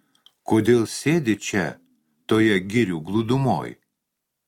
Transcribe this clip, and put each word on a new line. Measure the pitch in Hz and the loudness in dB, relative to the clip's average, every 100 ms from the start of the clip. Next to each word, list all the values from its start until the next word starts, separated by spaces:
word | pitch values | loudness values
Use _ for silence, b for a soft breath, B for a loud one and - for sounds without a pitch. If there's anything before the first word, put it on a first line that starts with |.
| b b b _ | b b b _
Kodėl | - 110 104 120 107 | 0 2 4 2 2
sėdi | - 139 170 117 98 | -4 -2 0 0 -2
čia, | - 104 78 - _ _ _ _ - | -2 -4 -4 -6 _ _ _ _ -2
toje | 110 110 98 | 2 4 2
girių | 95 117 101 85 | 0 -2 0 -2
glūdumoj?" | 80 104 113 135 131 82 60 - _ _ _ _ _ _ | -4 -4 -2 0 0 -2 -4 -12 _ _ _ _ _ _